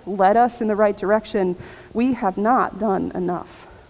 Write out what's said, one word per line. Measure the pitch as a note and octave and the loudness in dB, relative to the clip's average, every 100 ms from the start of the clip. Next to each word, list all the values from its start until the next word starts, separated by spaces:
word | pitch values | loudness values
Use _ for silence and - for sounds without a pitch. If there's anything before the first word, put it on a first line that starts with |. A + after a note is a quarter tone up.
| - | -6
led | G3 F#3+ A3 | 2 4 6
us | A#3+ A#3 | 2 0
in | G#3+ | -2
the | G#3 | 2
right | G#3 G3+ | 2 0
direction, | F#3 G#3+ A3 A3 F#3 F3+ - - - | 0 0 0 -2 -2 -2 -8 -18 -8
we | G#3+ B3+ | -2 0
have | A#3 G3+ F#3+ | 0 -2 0
not | G#3 B3+ F#3 G3 | 2 2 0 -2
done | G#3+ F#3+ - - | -2 -2 -2 -4
enough. | F3 F3 - - - - | -4 -4 -8 -18 -20 -20